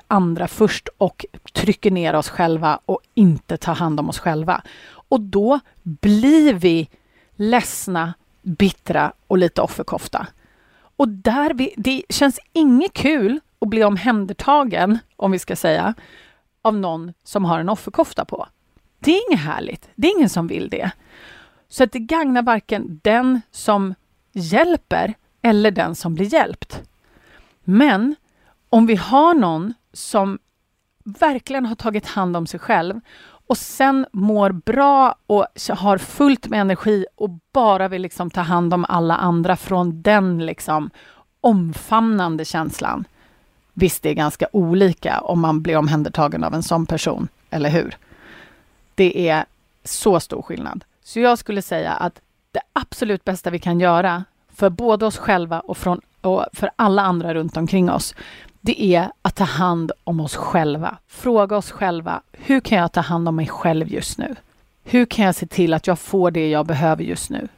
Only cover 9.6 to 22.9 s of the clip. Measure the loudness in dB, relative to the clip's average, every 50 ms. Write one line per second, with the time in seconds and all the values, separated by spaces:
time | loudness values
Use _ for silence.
9.6 | -2 -2 -4 -8 -8 -8 -8 -8 -8 -6 -8 -8 -8 -8 _ _ _ _ _ _
10.6 | _ _ _ _ _ _ _ 0 0 0 0 -2 0 0 2 2 0 0 0 -2
11.6 | -4 -4 -4 -4 -2 -2 -2 -2 -4 -6 0 2 2 2 2 -2 _ _ 0 4
12.6 | 6 6 6 6 4 2 -2 0 0 2 2 2 2 0 0 -2 _ _ _ -6
13.6 | -4 -2 2 4 4 4 2 2 0 2 2 2 -2 -4 -8 -4 2 2 4 4
14.6 | 4 2 0 0 2 2 0 0 -2 _ _ -2 0 0 0 0 -2 -6 -6 -2
15.6 | 0 2 2 2 0 -2 -4 -6 -12 -20 -20 -20 -20 _ _ _ _ _ _ _
16.6 | -2 0 0 0 -2 -4 -4 -6 -8 -12 -16 _ _ -4 -2 0 0 2 0 0
17.6 | 0 -2 -4 -4 -6 -6 0 0 0 0 -2 -6 -6 -6 -6 -10 -10 -12 _ _
18.6 | _ _ _ _ _ _ _ -2 2 2 2 2 4 2 0 0 0 -4 -6 -6
19.6 | -8 -10 -12 -14 _ _ -6 0 0 2 4 4 2 2 2 -2 -4 -4 -4 -6
20.6 | -6 -6 -6 -6 -6 -6 -8 _ _ _ -20 -20 -20 -20 -20 -20 -20 _ _ _
21.6 | _ _ 0 0 0 0 0 -8 -6 -2 -2 0 0 2 0 0 2 2 0 0
22.6 | _ -4 -6 -6 -6 -8